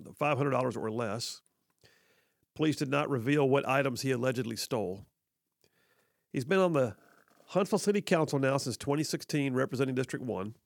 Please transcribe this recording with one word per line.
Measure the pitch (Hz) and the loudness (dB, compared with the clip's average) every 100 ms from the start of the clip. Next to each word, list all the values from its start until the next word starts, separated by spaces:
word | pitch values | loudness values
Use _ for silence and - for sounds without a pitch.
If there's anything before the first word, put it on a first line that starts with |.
| - - | -14 -4
five | 147 135 | 0 0
hundred | 143 | 2
dollars | 127 127 110 | 0 0 -2
or | 110 | -4
less. | 110 117 110 - - _ _ _ _ _ _ _ _ _ _ _ - | -4 -4 -4 -8 -12 _ _ _ _ _ _ _ _ _ _ _ -2
Police | 156 139 | 0 0
did | 135 | 0
not | 139 147 | 0 0
reveal | 135 113 147 135 | -2 0 2 4
what | 135 - | 2 2
items | 135 139 120 | 0 0 -2
he | 135 | -2
allegedly | 127 127 127 117 110 | 0 0 -2 -4 -6
stole. | - 120 92 98 - _ _ _ _ _ _ _ _ _ _ _ _ | -4 -4 -4 -6 -14 _ _ _ _ _ _ _ _ _ _ _ _
He's | - 123 | -6 0
been | 190 | 2
on | 180 | 4
the | 151 123 98 _ _ _ _ - | 4 2 -2 _ _ _ _ -2
Huntsville | 180 196 208 | 0 2 2
City | - 208 | 2 0
Council | - 175 151 143 | 2 2 4 2
now | 135 139 | 2 2
since | 131 104 | 0 -4
twenty | - 143 | -2 0
sixteen, | 147 156 - 151 139 | 0 -4 -2 -2 0
representing | 127 135 127 135 127 | 0 0 0 0 0
District | 131 143 127 | -2 -4 -4
one. | 95 101 117 | -4 -6 -10